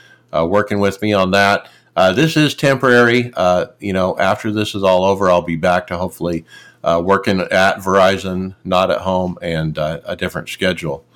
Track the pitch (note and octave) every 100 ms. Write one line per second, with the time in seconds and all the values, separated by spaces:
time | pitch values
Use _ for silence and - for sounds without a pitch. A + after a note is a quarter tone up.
0 | _ _ _ D2+ E2 G2+ G#2 G2+ G2+ F#2+
1 | G#2+ G2+ F#2 G2 G2+ G2+ - _ _ -
2 | F#2+ - D#3+ D#3+ D3+ - D3 C3+ C3 B2
3 | A#2 A#2+ A#2+ - F2+ F2+ F2 _ G2+ F#2+
4 | F#2 - G2 G#2 A2 G#2+ G#2+ G#2 F#2+ F#2
5 | F#2+ G2 F#2+ F2 E2 E2 F2+ F2+ - F2
6 | F2+ - E2+ E2 - - - _ - E2+
7 | F2 G2 A2 G2 F2+ F#2+ F#2+ G2 F#2+ G2
8 | F#2+ F#2+ F#2+ F#2 F#2+ F#2 F#2 F#2 F#2 -
9 | F#2 F#2 F2+ F2 F2 E2 D#2+ D#2 D2+ D#2+
10 | - F2 F2 E2 - - F#2+ F#2 D#2+ C#2
11 | _